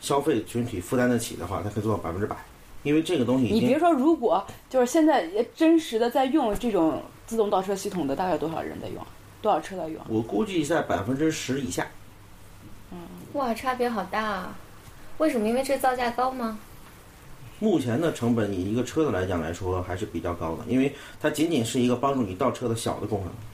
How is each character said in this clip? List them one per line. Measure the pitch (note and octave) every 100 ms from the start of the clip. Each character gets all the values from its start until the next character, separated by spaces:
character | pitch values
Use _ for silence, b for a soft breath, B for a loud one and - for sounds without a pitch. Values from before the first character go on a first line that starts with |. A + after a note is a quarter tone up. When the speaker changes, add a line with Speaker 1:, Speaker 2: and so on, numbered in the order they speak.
Speaker 1:
消 | - C#3+
费 | C#3+ A#2+
群 | - A#2 A#2
体 | F#2
负 | - B2+
担 | B2
得 | A#2+
起 | - -
的 | F2
话， | F2+
它 | G2+
可 | G#2+
以 |
做 | G#2+ G2
到 |
百 | D#2+
分 | F2
之 | G#2
百， | - - - - -
因 | C#3+
为 | D3+
这 | D#3+ E3+
个 |
东 | A#2 C3
西 | B2+
已 | A3
经 |
Speaker 2:
你 | B3
别 | D4
说 | E4+
如 | D4 C#4+ E4
果， | A3+ E3+ B B -
就 | C4
是 | B3
现 | E4 D#4
在 | C4+ E3
也 | G3+ A#3 -
真 | D#4+ E4
实 | D#4 A3
的 | A#3
在 | C#4 C4
用 | D4+ A#3 G3
这 | A#3+
种 | G3 D#3+ B2+ - - -
自 | A3+
动 | G#3
倒 | F#3+
车 | F#3+ G3
系 | G#3
统 | F#3 C#3
的， | C3+
大 | F#3
概 |
有 | D#3
多 | D#3
少 | D#3+
人 | D2+ -
在 | -
用 | -
啊？ | - - - -
多 | G#3+
少 | D#3+
车 | - F#3+
在 | D#3+
用 | D#3+
啊？ | -
Speaker 1:
我 | A2
估 | A#2 G#3
计 | G#3 F3+ C#3+
在 | E3
百 | - -
分 | G2 C3+
之 | D#3+
十 | D#3 - C3+
以 | B2+
下。 | - - - - - - - - - - - -
Speaker 2:
嗯。 | F3+ E3+ F3+ -
Speaker 3:
哇， | C#4+ B3+
差 | A3+ C4+
别 | B3 A#3+
好 | A3+ F#3
大 | G#3
啊！ | A3 G3 F#3 G#3+ - - - - - -
为 | D#4
什 | B3+
么？ | G#3+
因 | A#3+
为 |
这 | C#4 C4
造 | C4 B3+
价 | A#3+
高 | A#3 B3+
吗？ | C4 A3+ G#3+ - - - - - - - - - -
Speaker 1:
目 | G#3+ E3
前 | A#2+ A#2
的 | D#3+
成 | - A#2+ A#2+
本， | G2+
以 | F#2+ F#2+
一 | A2+
个 |
车 | B2 D#3 D3+
的 |
来 | F#2 F#2
讲 | F2
来 | D#2+
说， | F2 F#2 F#2
还 | E2+ F#2
是 | -
比 | E2+
较 | F2
高 | F2 D#2+ D#2
的， | -
因 | B2+
为 | C#3 B B B
它 | D3+
仅 | C#3+ E3
仅 | D#3
是 | A2+ C3
一 | B2
个 | A#2+
帮 | C#3
助 | C3+
你 | G2+ F#2
倒 | B2+
车 | A2+ B2
的 | A2+
小 | - -
的 | G#2
功 | G#2
能， | F#2 - -